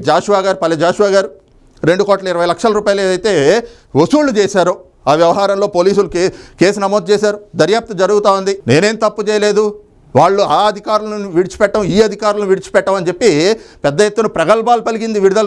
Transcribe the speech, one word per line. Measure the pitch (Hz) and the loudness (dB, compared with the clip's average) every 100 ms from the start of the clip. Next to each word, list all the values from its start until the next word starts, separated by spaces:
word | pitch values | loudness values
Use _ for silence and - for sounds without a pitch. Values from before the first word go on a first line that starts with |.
| - | 0
జాషువా | 180 180 202 190 | 0 2 0 0
గారు, | 185 | -2
పల్లె | 165 160 | -2 0
జాషువా | 165 180 202 196 | -2 0 2 2
గారు, | 208 - _ _ _ - 151 | -2 -8 _ _ _ -6 -2
రెండు | 185 202 | 0 0
కోట్ల | 190 190 | 0 -2
ఇరవై | 170 175 | -2 -2
లక్షల | 170 233 208 | 0 0 0
రూపాయలు | 202 202 190 | 0 0 0
ఏదైతే | 185 214 175 139 220 233 - _ 127 | -2 0 0 2 2 0 -18 _ 0
వసూళ్లు | 170 294 294 208 | 2 2 0 0
చేశారో | 196 196 175 190 - _ 131 | 0 0 0 -2 -8 _ 0
ఆ | 151 | 2
వ్యవహారంలో | 170 - 196 196 202 175 | 2 2 0 -2 -2 0
పోలీసులు | 185 196 180 | 0 2 -2
కే-, | 170 185 - - - | 0 -2 -4 -20 0
కేసు | 175 202 196 | 0 2 -2
నమోదు | 208 175 | -2 0
చేశారు, | 202 208 208 - - | 0 0 -4 -10 -2
దర్యాప్తు | 160 226 226 185 | 0 0 -4 -4
జరుగుతూ | 185 208 208 196 | 0 2 2 0
ఉంది. | 190 196 - | -2 -6 0
నేనేం | 143 208 214 214 | 2 2 0 -4
తప్పు | 214 208 | -4 -4
చేయలేదు, | 214 208 202 214 208 _ _ _ 127 | 0 0 0 -2 -4 _ _ _ 2
వాళ్ళు | 170 202 185 156 | 2 2 0 2
ఆ | 208 | 0
అధికారులను | 202 233 214 214 214 202 165 | -2 -4 -4 -4 -8 -4 -2
విడిచిపెట్టం, | 190 - 208 220 190 | -2 0 -2 0 -2
ఈ | 185 220 | 2 0
అధికారులను | 202 214 208 196 | 0 -4 -2 0
విడిచిపెట్టం | 190 - 202 190 190 | -2 0 -2 0 -2
అని | 170 | -2
చెప్పి | 180 226 147 180 226 - - | 0 2 2 0 -2 -6 -4
పెద్ద | 143 143 208 | -4 0 0
ఎత్తున | 208 214 170 | 0 -4 -2
ప్రగల్భాలు | 160 220 226 240 226 | 0 2 2 0 0
పలికింది | 220 226 208 | -6 -4 0
విడుదల | 190 202 | 0 0